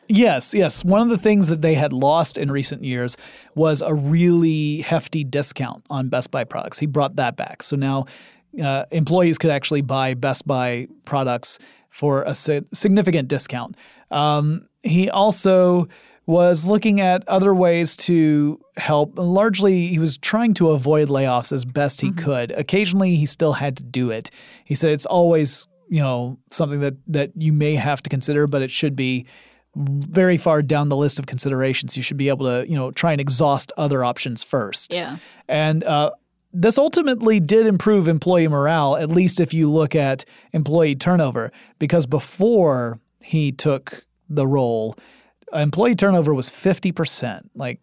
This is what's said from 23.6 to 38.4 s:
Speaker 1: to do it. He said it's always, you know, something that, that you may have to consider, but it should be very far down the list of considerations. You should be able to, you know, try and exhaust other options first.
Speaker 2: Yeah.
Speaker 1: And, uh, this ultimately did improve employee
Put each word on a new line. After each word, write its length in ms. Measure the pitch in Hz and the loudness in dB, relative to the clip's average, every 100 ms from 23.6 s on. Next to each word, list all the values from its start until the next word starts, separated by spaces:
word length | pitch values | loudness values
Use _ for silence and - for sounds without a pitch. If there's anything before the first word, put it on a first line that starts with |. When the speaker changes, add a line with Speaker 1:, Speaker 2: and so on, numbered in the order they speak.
| 143 131 | -4 -6
Speaker 1:
to 60 | |
do 260 | 123 127 123 | -6 -4 -2
it. 220 | 113 - - - - - | -4 -10 -20 -20 -14 -8
He 100 | 143 | -2
said 160 | 160 | 0
it's 140 | 151 - | 0 0
always, 600 | 180 175 160 143 - - _ - | 2 4 4 0 -4 -14 _ -4
you 100 | 160 | -2
know, 380 | 135 123 123 131 _ | 0 -2 -6 -10 _
something 280 | - 151 143 | -4 -4 -2
that, 140 | 143 135 - | -4 -6 -4
that 240 | 151 143 - | -4 -4 -2
you 160 | 156 | 0
may 240 | 151 151 151 | 0 0 0
have 260 | 139 139 | -2 -4
to 60 | - | -4
consider, 380 | 135 135 147 147 | -6 -2 0 0
but 140 | 139 | 0
it 100 | 131 | -4
should 240 | - 147 135 | -4 -4 -2
be 300 | 131 127 127 - _ _ _ 151 | -2 -4 -6 -18 _ _ _ -8
very 640 | 139 143 147 170 185 175 | -4 -4 -2 2 2 2
far 240 | 175 151 | 2 0
down 280 | 143 147 147 | 0 0 0
the 60 | 139 | 0
list 240 | 147 - | -2 -2
of 60 | 131 | -8
considerations. 720 | 127 139 131 131 131 131 135 | -6 -4 -2 -2 -2 -6 -8
You 60 | |
should 140 | 123 143 | -6 -4
be 120 | 139 | -2
able 160 | 131 131 | -2 -2
to, 240 | 123 - | -2 -2
you 60 | 151 | -4
know, 160 | 131 | -4
try 200 | - 170 | -2 -2
and 80 | 147 | 0
exhaust 540 | 139 123 151 135 - - | -2 0 0 0 -4 -4
other 280 | 147 139 | -2 0
options 380 | 123 120 131 113 | -2 -4 -6 -8
first. 500 | - 139 104 - - | -4 -4 -4 -8 -8
Speaker 2:
Yeah. 240 | 175 165 151 - - - | -8 -8 -12 -18 -16 -4
Speaker 1:
And, 340 | 151 156 156 - | -2 0 0 0
uh, 260 | 147 151 - _ _ _ | 0 0 -4 _ _ _
this 240 | 180 208 226 | 0 2 4
ultimately 600 | 311 349 294 240 226 214 | 2 2 0 2 2 2
did 260 | 151 220 220 | 4 4 4
improve 420 | 190 214 208 165 | 2 2 2 2
employee 380 | 160 180 180 | 0 2 2